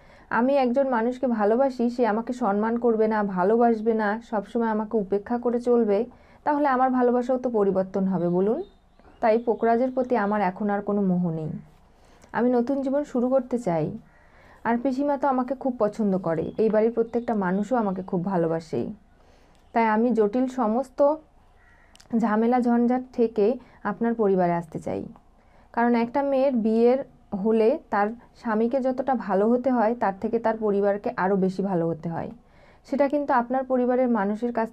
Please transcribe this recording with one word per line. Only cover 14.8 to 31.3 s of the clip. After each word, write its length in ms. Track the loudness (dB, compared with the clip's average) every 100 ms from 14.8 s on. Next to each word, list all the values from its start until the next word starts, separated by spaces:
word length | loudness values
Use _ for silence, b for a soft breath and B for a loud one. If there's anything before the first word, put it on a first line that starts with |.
পিসিমা 340 | 0 -2 -2 0
তো 100 | 0
আমাকে 280 | 0 -2 -4
খুব 200 | -4 0
পছন্দ 380 | -2 0 0 0
করে, 340 | -2 -2 -4 0
এই 120 | 2
বাড়ির 220 | 2 2
প্রত্যেকটা 420 | 0 -2 -2 -2 -2
মানুষও 400 | 0 -2 0 -2
আমাকে 260 | -2 -4
খুব 220 | -4 -4 -2
ভালোবাসে। 600 | 0 0 -2 -4 -6 -6 -8 _ b b b b b b
তাই 140 | 0 2
আমি 240 | 2 2
জটিল 360 | 2 2 2 -2
সমস্ত 680 | 0 -2 0 -4 2 2 2 -6 _ b b b b b b -4 0
ঝামেলা 440 | 2 2 2 2
ঝঞ্ঝাট 400 | 2 2 2 0 -4
থেকে 440 | -2 0 2 2 0 B B
আপনার 300 | -8 -2 -2
পরিবারে 400 | 0 2 2 2
আসতে 260 | 0 -4 -10
চাই, 260 | -8 -8 -8 -16 _ b b b b
কারণ 220 | -2 2 2
একটা 280 | 0 -2
মেয়ের 320 | 0 2 2 2
বিয়ের 420 | 0 4 4 2 -2 -16 -10 -4 0
হলে 340 | 2 2 2 -2
তার 180 | 0 0 -2 B -14
স্বামীকে 440 | -4 0 0 0
যতটা 360 | -2 -4 -2 -2
ভালো 340 | 0 0 2
হতে 220 | 2 2
হয়, 240 | 2 0 0
তার 180 | -2 -4
থেকে 180 | -4 -2
তার 180 | -2 -2
পরিবারকে 520 | 0 0 0 0 -4 -4
আরও 180 | 0